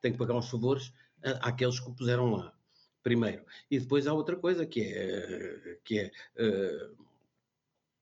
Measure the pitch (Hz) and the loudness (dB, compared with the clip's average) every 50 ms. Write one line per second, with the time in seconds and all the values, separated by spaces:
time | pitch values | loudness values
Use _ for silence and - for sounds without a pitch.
0 | - 123 117 123 123 117 120 120 120 - - 117 113 127 135 127 - - - _ | -2 0 0 0 0 0 0 0 0 -2 -2 0 2 2 2 0 -2 -10 -16 _
1 | - _ _ - - 135 131 127 - 120 123 - 127 123 127 123 127 123 123 127 | -20 _ _ -8 -4 -4 -2 0 0 -2 0 2 2 2 0 -2 -6 -8 -8 -4
2 | 131 120 123 123 123 120 107 95 87 82 - _ _ _ _ _ _ _ _ _ | 0 2 2 4 4 4 2 2 -2 -6 -12 _ _ _ _ _ _ _ _ _
3 | - 120 120 117 113 104 95 - - - - - - - 143 131 127 123 139 143 | 0 2 4 4 4 2 0 -4 -10 -16 -20 -14 -4 -2 0 0 2 2 2 2
4 | 135 147 151 156 151 165 175 180 170 175 185 170 160 - - 120 104 95 98 98 | 4 2 0 0 0 -2 -4 0 2 2 2 2 0 -2 0 -2 -2 -2 -2 -4
5 | 98 95 92 98 87 92 92 90 90 90 - - - 85 87 - - - 110 104 | -2 -2 -2 -4 -4 -6 -6 -6 -6 -8 -10 -10 -12 -14 -14 -12 -6 -2 0 0
6 | 98 95 - - - - - - 117 107 98 95 98 90 76 71 - - - - | 0 -2 -6 -14 -20 -12 -4 0 2 2 4 2 0 0 -2 -4 -8 -12 -14 -20
7 | - _ _ _ _ _ _ _ _ _ _ _ _ _ _ _ _ _ _ _ | -20 _ _ _ _ _ _ _ _ _ _ _ _ _ _ _ _ _ _ _